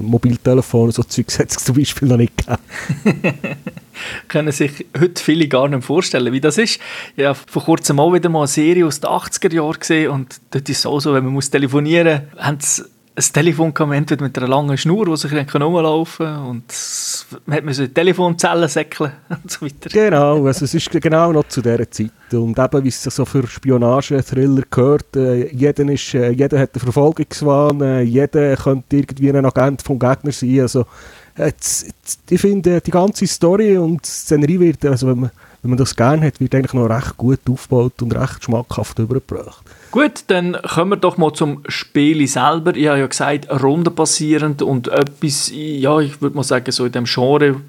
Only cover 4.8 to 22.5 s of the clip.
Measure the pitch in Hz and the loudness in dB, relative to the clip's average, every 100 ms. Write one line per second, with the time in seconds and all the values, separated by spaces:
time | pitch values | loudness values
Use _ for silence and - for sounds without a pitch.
4.8 | - 139 175 - - 156 147 131 143 139 | -10 0 0 0 0 0 2 2 2 0
5.8 | - 151 185 147 123 131 151 180 220 - | -2 -2 0 -2 -2 0 0 0 0 -2
6.8 | - - - - 139 139 - 156 - 160 | -10 -16 -12 -2 -2 -2 -6 -6 0 0
7.8 | - 143 160 180 170 160 143 - 156 175 | 2 2 4 2 2 0 0 2 2 4
8.8 | 165 - - 180 - - 190 165 151 160 | 2 0 -2 -4 -4 -2 -2 0 -2 -4
9.8 | - 160 151 139 127 - _ - 143 185 | 0 0 0 -2 -6 -14 _ -6 -4 -4
10.8 | 120 143 151 135 131 139 135 143 139 143 | -2 -2 0 0 0 -2 -2 0 0 0
11.8 | 147 170 165 147 147 - 135 147 - - | 2 4 4 2 -4 -6 -4 -4 -4 -4
12.8 | - _ _ - - 143 165 151 165 147 | -6 _ _ -4 -2 2 2 2 0 0
13.8 | 151 143 147 143 139 131 123 135 143 135 | 0 0 0 -2 -2 -4 0 0 0 0
14.8 | 156 202 190 151 143 147 143 147 151 175 | 0 0 0 -2 -2 -4 -2 0 0 2
15.8 | 160 156 165 - 160 151 131 120 120 - | 2 0 -2 -6 -6 -6 -8 -10 -10 -12
16.8 | - - - - - 127 - 151 151 135 | -10 -8 -8 -10 -12 -14 -6 -4 -4 -4
17.8 | 131 165 180 175 180 170 180 170 165 160 | -2 2 2 2 0 0 0 2 0 -2
18.8 | 151 - 151 139 - 170 - - 147 - | -4 -4 -6 -6 -12 -14 -12 -10 -10 -12
19.8 | - 208 214 156 143 151 135 131 143 165 | -2 2 4 4 4 4 2 0 -2 -2
20.8 | - 175 165 160 170 156 - - 117 117 | -2 -2 2 4 4 2 0 -2 0 0
21.8 | 117 - 110 - - 120 117 | -2 -4 -6 -8 -4 -2 0